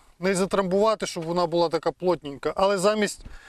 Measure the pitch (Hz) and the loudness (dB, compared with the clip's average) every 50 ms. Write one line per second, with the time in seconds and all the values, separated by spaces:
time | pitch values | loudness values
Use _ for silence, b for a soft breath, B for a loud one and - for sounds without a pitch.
0 | b b b - 170 190 196 175 196 180 - 185 196 180 180 196 214 220 214 - | b b b -4 -2 0 0 0 0 0 0 0 0 0 2 2 2 2 2 0
1 | 190 - - 180 160 160 170 180 180 165 170 175 170 160 160 160 - 170 151 - | -4 -6 -6 -6 -6 -4 -2 0 0 0 2 2 2 2 0 -2 -2 -2 -4 0
2 | 175 180 175 143 - 143 139 127 - 151 156 - 190 196 202 190 175 208 214 214 | 0 0 0 0 -2 -8 -12 -6 -6 -4 0 2 2 2 2 4 2 2 2 2
3 | 208 185 - - B B B B B | 0 -2 -2 -8 B B B B B